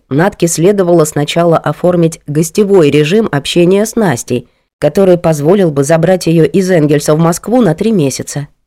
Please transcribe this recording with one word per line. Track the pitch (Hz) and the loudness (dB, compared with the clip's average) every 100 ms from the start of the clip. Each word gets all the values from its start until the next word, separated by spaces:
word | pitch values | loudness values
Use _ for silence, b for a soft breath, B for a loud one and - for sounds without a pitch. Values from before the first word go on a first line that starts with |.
| - | -6
Натке | 131 190 - 170 | -2 -2 0 -4
следовало | 156 170 208 175 170 151 | 0 0 2 2 2 0
сначала | - 147 170 170 156 | -2 -4 -2 0 0
оформить | - 151 180 175 165 - - | -2 -4 -2 0 0 -4 -6
гостевой | 147 165 - 202 196 147 | -4 -2 -2 2 4 4
режим | 147 151 208 220 | 2 2 0 -2
общения | 143 147 170 170 196 214 | -4 -4 0 2 2 0
с | - | -2
Настей, | 202 120 - 120 - _ _ - | -2 -2 -4 -8 -8 _ _ -4
который | 147 170 190 175 | -2 2 2 2
позволил | 175 156 143 202 180 | 0 0 0 2 0
бы | 143 | 0
забрать | 139 160 170 185 165 | 0 0 2 0 0
ее | 165 | 2
из | 156 196 185 | 2 0 0
Энгельса | 180 147 151 151 | 2 2 0 0
в | 151 | 0
Москву | 165 175 - 247 | 0 -2 -2 0
на | 214 160 | 0 0
три | 208 | -2
месяца. | 214 139 - 123 143 143 _ | 0 -2 -4 -10 -10 -12 _